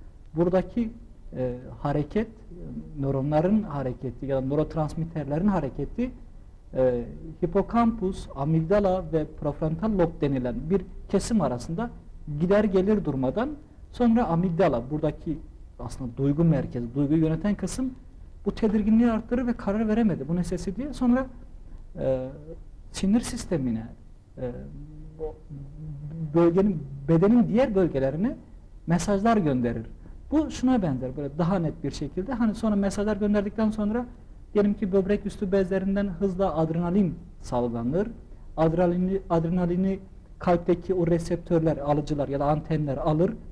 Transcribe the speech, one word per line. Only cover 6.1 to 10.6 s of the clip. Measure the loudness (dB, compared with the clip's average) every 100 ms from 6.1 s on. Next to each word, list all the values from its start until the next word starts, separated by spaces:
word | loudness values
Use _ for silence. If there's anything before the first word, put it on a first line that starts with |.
| -6 -16 -18 -20 -20 -6
e, | 2 2 2 -4 -10 -14 -6
hipokampus, | -2 0 2 2 2 2 -2 -4 -8 -4
amigdala | 0 2 4 2 4 0 0
ve | -2 -2 -4
prefrontal | -4 -2 -2 -2 0 2
lob | 0 0
denilen | -2 0 -2 -4